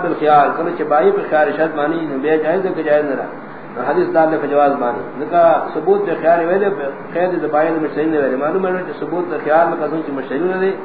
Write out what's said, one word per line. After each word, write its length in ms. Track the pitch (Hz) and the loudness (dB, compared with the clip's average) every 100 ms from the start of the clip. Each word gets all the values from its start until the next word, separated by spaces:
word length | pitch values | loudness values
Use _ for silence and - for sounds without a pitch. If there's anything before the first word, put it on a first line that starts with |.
بالخیار، 460 | 175 151 156 147 135 - | 0 0 4 6 4 0
کله 120 | 170 - | -4 -4
چې 60 | 147 | 0
بائع 220 | 147 190 | 4 4
په 120 | 202 - | 2 0
خیار 160 | 151 147 139 | 2 2 2
شرط 180 | 160 | -2
مانی، 320 | 151 147 165 160 | 0 -2 -2 -4
نو 80 | 135 | -4
بے 160 | 147 156 | 0 0
جائز 240 | 151 185 | 2 0
ده 60 | 185 160 | -2 -2
که 60 | |
جائز 220 | 151 151 | 2 2
نه 100 | 147 | 2
ده؟ 100 | 127 98 - - - - - | -4 -6 -10 -14 -16 -14 -8
نو 60 | 123 | -2
حدیث 260 | 180 170 | 0 2
دار 120 | 165 156 | 2 2
نے 200 | 156 143 | 0 0
جواز 220 | 143 143 | 2 2
مانی۔ 520 | 127 120 110 - 123 | 2 -2 -4 -8 -10
ځکه 140 | 151 175 165 151 - | -2 4 4 4 0
ثبوت 260 | 160 175 202 | -4 0 0
د 100 | 175 156 | 0 0
خیار 160 | 151 170 | 2 2
ویلې، 320 | 165 190 202 139 139 135 - | 2 2 0 -2 -6 -8 -8
خیر 140 | 165 180 170 | -2 -2 0
د 80 | 151 | 0
بائع 200 | 151 160 | 0 2
د 120 | 160 | 0
مشتری 220 | 156 147 | -2 -2
نه 140 | 160 156 | 0 2
ویلې۔ 200 | 135 127 | 0 0
معلومه 300 | 147 190 185 | 0 0 0
ده 80 | 185 | -2
چې 220 | 165 147 | -6 -8
ثبوت 240 | 151 170 170 | -6 -4 -4
د 40 | 151 | -4
خیار 220 | 143 156 170 | 0 2 2
نه 200 | 165 151 | 0 -4
قسم 140 | 160 151 | -4 -6
چې 40 | |
مشتری 260 | 135 131 147 | -8 -6 -2
نه 220 | 180 185 | -2 0
دی 120 | 190 190 | -2 -2